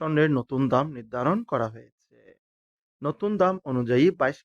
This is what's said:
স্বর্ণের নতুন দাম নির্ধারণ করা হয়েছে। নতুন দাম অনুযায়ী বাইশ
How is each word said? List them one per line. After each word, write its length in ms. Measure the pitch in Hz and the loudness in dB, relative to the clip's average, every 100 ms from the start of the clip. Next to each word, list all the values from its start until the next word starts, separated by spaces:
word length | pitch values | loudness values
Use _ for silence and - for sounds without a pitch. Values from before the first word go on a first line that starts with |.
স্বর্ণের 280 | 156 151 156 135 | -2 2 2 2
নতুন 220 | - 131 135 | -2 -2 0
দাম 160 | 127 156 127 | 0 0 -8
নির্ধারণ 400 | 110 123 135 208 233 | -10 -4 -2 -2 -2
করা 160 | 131 113 | -4 -4
হয়েছে। 460 | 113 120 _ _ 117 101 _ _ _ _ _ _ - | -6 -20 _ _ _ -20 _ _ _ _ _ _ -8
নতুন 300 | 143 - 208 208 | -6 -4 -2 0
দাম 180 | 185 185 143 | 0 0 -4
অনুযায়ী 360 | 127 117 123 175 175 | -4 0 4 4 4
বাইশ 200 | 135 135 | -2 -2